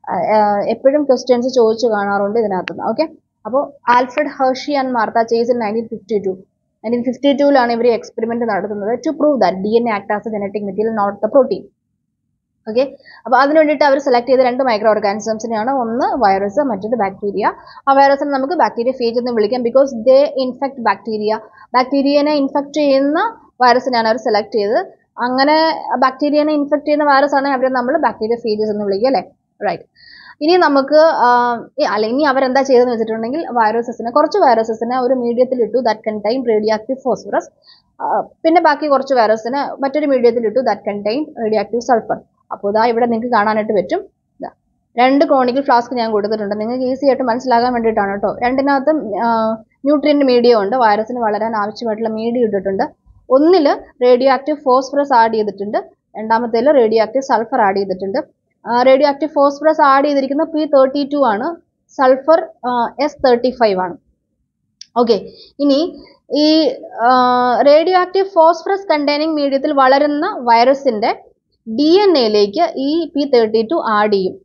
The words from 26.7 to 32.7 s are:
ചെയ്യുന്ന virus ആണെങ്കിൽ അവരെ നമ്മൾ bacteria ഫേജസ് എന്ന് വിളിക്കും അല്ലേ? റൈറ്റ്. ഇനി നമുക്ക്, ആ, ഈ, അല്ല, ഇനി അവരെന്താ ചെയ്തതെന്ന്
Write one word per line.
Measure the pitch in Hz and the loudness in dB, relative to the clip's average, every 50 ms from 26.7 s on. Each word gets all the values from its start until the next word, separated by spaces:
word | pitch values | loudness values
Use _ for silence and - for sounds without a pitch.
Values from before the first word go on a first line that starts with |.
| 302 285 294 | -4 -4 0
ചെയ്യുന്ന | 302 294 294 302 | -2 0 0 2
virus | 294 277 269 285 285 285 | 2 4 2 2 2 0
ആണെങ്കിൽ | 277 269 285 277 | 0 0 0 -2
അവരെ | 254 254 262 | -2 -2 -2
നമ്മൾ | 262 254 240 247 302 330 | -2 -2 -2 -2 -2 0
bacteria | 285 233 - - 220 214 233 | 0 -2 -2 -4 -4 -4 -4
ഫേജസ് | 233 233 226 214 208 214 214 | -4 -2 -4 -2 -2 -2 -4
എന്ന് | 208 208 208 | -4 -4 -4
വിളിക്കും | 202 196 196 220 | -4 -2 -2 0
അല്ലേ? | 262 269 196 175 - _ _ _ _ _ _ 202 | 0 0 -2 -4 -6 _ _ _ _ _ _ -6
റൈറ്റ്. | 196 175 - - _ _ _ - - - - - - - _ | -6 -6 -6 -12 _ _ _ -20 -20 -20 -20 -20 -20 -12 _
ഇനി | 294 311 359 | 0 2 2
നമുക്ക്, | 370 339 302 277 277 269 269 294 | 4 4 4 2 0 0 4 4
ആ, | 311 311 330 302 - 226 247 247 240 240 240 240 226 - - _ - | 4 4 4 4 2 4 4 4 4 2 0 -2 -6 -8 -12 _ -4
ഈ, | |
അല്ല, | 196 170 - 214 220 | -2 -2 0 -2 -2
ഇനി | 220 240 277 | -2 -2 0
അവരെന്താ | 311 285 262 269 269 254 254 269 | 0 2 2 2 0 0 0 0
ചെയ്തതെന്ന് | 269 277 | 0 4